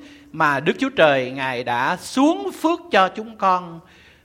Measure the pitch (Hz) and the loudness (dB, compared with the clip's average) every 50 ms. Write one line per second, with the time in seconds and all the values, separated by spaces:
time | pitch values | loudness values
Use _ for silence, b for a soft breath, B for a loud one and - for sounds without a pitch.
0 | B B B B B B - 160 160 147 139 135 147 175 233 - 269 269 269 202 | B B B B B B -2 0 2 2 2 2 0 -2 -2 0 -2 -2 2 4
1 | 160 147 139 135 127 127 131 139 131 131 127 120 123 120 120 120 131 151 180 180 | 6 6 6 4 0 -2 -6 -6 -6 -6 -4 -4 -4 -4 -2 -2 0 -2 -2 -4
2 | - - - 262 277 311 359 392 403 381 - - - 320 339 330 - - - 196 | -6 -6 0 2 2 2 2 0 -4 -10 -8 -4 -2 -2 -2 -2 -4 0 2 4
3 | 190 185 190 220 220 233 220 - 196 190 185 180 180 170 165 165 - b b b | 4 2 0 -6 -14 -14 -8 -2 0 0 0 0 -2 -8 -16 -18 -18 b b b
4 | b b b b | b b b b